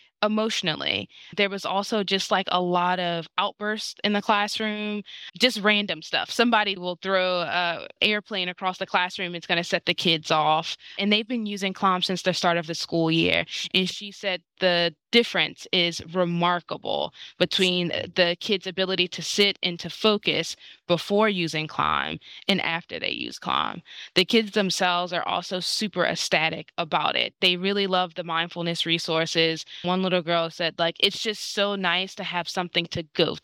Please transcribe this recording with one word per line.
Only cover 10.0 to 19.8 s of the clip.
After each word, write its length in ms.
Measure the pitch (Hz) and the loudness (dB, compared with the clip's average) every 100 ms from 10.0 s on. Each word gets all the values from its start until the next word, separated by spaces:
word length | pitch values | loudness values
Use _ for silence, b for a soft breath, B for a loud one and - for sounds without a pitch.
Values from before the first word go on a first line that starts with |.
| 180 160 - | 2 0 2
off. 460 | 156 151 156 165 - B B | 2 4 2 0 -10 B B
And 120 | 202 | 2
they've 160 | 208 220 | 2 0
been 200 | 247 208 | -4 -4
using 260 | 202 190 | -4 -4
Climb 300 | 190 190 180 | 0 2 2
since 180 | 180 185 | 0 0
the 140 | 185 | 0
start 240 | 175 180 170 | 2 2 0
of 80 | 160 | -2
the 80 | |
school 360 | 170 - 165 165 | -6 -2 2 2
year. 360 | 165 175 165 170 B B | 4 4 2 0 B B
And 160 | 190 185 | 0 0
she 240 | - 208 | -2 -12
said 300 | - 202 180 - _ | -6 -4 -4 -8 _
the 360 | 185 175 170 - _ | 2 4 2 -2 _
difference 560 | 240 233 185 156 - - | -6 -2 0 -2 -4 -2
is 300 | 185 170 165 - | 0 0 -2 -6
remarkable 1000 | 180 175 170 175 175 - - - 71 - B B B | -2 0 2 2 0 -4 -8 -4 -2 -4 B B B
between 500 | 180 - 185 180 175 | 0 2 2 2 -2
the 480 | - - - 175 175 | -4 -4 2 2 2
kids' 260 | - 196 190 | -2 -2 -2
ability 420 | 180 185 185 180 | -4 0 2 0
to 140 | - | -2
sit 360 | 160 - 202 - | -4 2 2 2
and 180 | 180 170 | -4 -6